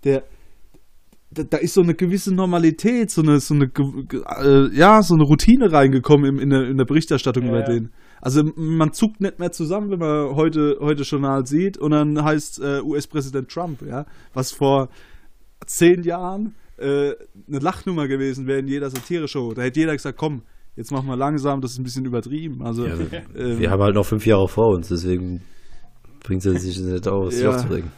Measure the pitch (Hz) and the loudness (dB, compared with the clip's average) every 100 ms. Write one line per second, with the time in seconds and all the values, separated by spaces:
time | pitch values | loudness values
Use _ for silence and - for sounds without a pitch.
0 | 139 135 - - - - - - - - | 2 0 -2 -20 -20 -20 -20 -20 -20 -20
1 | _ - _ - 151 156 160 - 175 160 | _ -20 _ -10 -4 -2 0 2 2 0
2 | 180 190 202 185 185 175 165 160 208 247 | -2 -2 -2 -2 0 2 2 2 0 0
3 | 220 - 156 147 - 151 135 - 139 135 | -2 0 4 4 2 0 0 0 -4 -4
4 | 135 131 - - 139 139 135 120 180 220 | -8 -8 -2 0 6 6 6 6 8 8
5 | 180 165 147 147 - 262 220 156 135 135 | 6 4 6 6 8 6 6 6 6 4
6 | 120 143 139 139 135 135 127 135 127 143 | 4 4 6 0 2 2 2 0 2 2
7 | 156 143 - 127 123 117 127 117 113 - | 2 -2 0 -2 0 -2 0 -2 -4 -14
8 | - - - 135 151 156 160 160 151 - | -20 -8 0 2 0 -2 -2 2 0 2
9 | 214 214 196 - 175 - 160 196 208 190 | -2 0 -6 -4 -6 -4 -4 -4 -4 -4
10 | 160 151 143 139 160 156 147 139 147 147 | -2 -2 -2 0 0 2 0 0 -2 -2
11 | 139 147 139 135 127 147 196 190 151 151 | -2 -2 -2 -2 0 0 -2 -2 0 2
12 | 151 151 151 151 147 - 139 139 131 143 | 2 0 0 -2 -4 -8 -6 -4 -4 -6
13 | 139 156 135 135 131 - 175 135 143 127 | -4 -6 -6 -8 -8 -10 -10 -10 -10 -10
14 | 147 - - 131 127 - 139 139 131 - | -12 -18 -12 -8 -6 0 2 2 0 -10
15 | - - - - - _ - - 170 180 | -20 -20 -20 -20 -20 _ -12 4 6 6
16 | 170 175 180 196 214 - - - 139 143 | 0 -4 -6 -6 -8 -10 -20 -10 -4 -2
17 | 143 - - - - 143 151 190 - 170 | -2 -4 -14 -20 -10 -4 -4 -4 -6 -4
18 | 143 135 135 131 131 135 135 139 143 127 | -4 -2 -4 -6 -4 -4 -4 -6 -6 -10
19 | - 175 151 143 120 113 123 135 160 147 | -8 -6 -6 -6 -6 -6 -4 -2 -2 -2
20 | 143 123 156 139 - - - - 113 139 | -6 -6 -6 -6 -12 -20 -20 -16 -8 -6
21 | 135 127 139 151 139 139 131 123 127 127 | -4 -4 -2 -2 -2 -4 -6 -8 -10 -6
22 | 131 120 117 147 160 127 120 117 120 82 | -4 -6 -6 -10 -8 -10 -8 -6 -4 -4
23 | 82 170 - - 123 117 85 95 101 101 | -6 -8 -14 -8 -6 -2 0 2 2 2
24 | 98 110 110 104 95 - 113 92 82 87 | 0 0 2 2 2 2 2 2 -2 -4
25 | 90 90 92 87 - - - - - - | -2 -4 -4 -8 -12 -18 -14 -14 -16 -20
26 | - - - 92 95 92 92 90 92 90 | -20 -20 -6 -2 0 -2 -2 -6 -6 -4
27 | 98 98 92 - 104 123 123 - 82 | -2 -2 -2 -2 -2 -2 -2 -6 -8